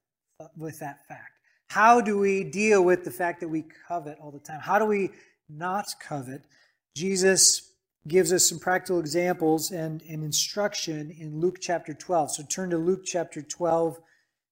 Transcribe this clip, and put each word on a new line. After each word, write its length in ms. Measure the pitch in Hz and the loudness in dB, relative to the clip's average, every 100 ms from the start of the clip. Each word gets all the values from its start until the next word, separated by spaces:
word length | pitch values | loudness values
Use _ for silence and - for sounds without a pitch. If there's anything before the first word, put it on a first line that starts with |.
| _ _ _ - 156 160 | _ _ _ -20 -20 -12
with 240 | 160 147 | -12 -10
that 260 | 147 143 - | -14 -14 -20
fact. 280 | 147 - _ _ _ - | -20 -20 _ _ _ -4
How 320 | 196 220 240 | 6 8 8
do 180 | 214 202 | 4 2
we 240 | 196 196 | 2 0
deal 400 | 165 175 214 208 | -2 0 4 6
with 220 | 180 180 | 6 2
the 80 | 170 | 0
fact 260 | - 175 165 | -4 -4 -4
that 100 | 170 | -6
we 160 | 160 156 - - | -6 -8 -16 -10
covet 320 | 175 147 156 | -8 -8 -16
all 120 | 151 | -18
the 80 | 143 | -18
time? 180 | - 156 | -16 -10
How 220 | 143 202 | 0 2
do 60 | 214 | 2
we 240 | 202 185 - - _ - | 0 -2 -6 -20 _ -18
not 460 | 151 180 196 202 - | -8 -6 -4 -6 -12
covet? 420 | - 147 127 139 _ _ _ _ _ 139 | -8 -8 -8 -14 _ _ _ _ _ -6
Jesus 800 | 190 190 185 185 - - - _ _ _ 151 | -2 4 4 6 4 2 -6 _ _ _ 0
gives 240 | 180 165 | 2 4
us 160 | 180 - | 4 2
some 100 | 165 | 0
practical 400 | - 185 - 175 | 0 0 0 -2
examples 720 | 156 165 180 175 160 160 156 | 0 0 0 0 2 2 -2
and, 320 | 180 160 160 | -6 -6 -8
and 220 | 170 156 | -10 -10
instruction 880 | 156 151 - 208 202 202 - 151 151 170 | -4 -2 -2 -2 -2 -4 -6 -8 -10 -12
in 220 | 156 151 | -10 -2
Luke 200 | 175 180 | -2 -2
chapter 340 | - 170 165 | -4 -4 -6
twelve. 380 | 143 - 175 143 | -12 -2 0 0
So 100 | - | -4
turn 280 | 147 - 185 | -8 -6 -2
to 60 | 170 | 0
Luke 260 | 165 185 | 0 -2
chapter 360 | 190 180 165 156 | -2 -4 -4 -10
twelve 600 | 143 - 170 165 165 - _ _ _ _ _ | -12 -4 0 2 0 -4 _ _ _ _ _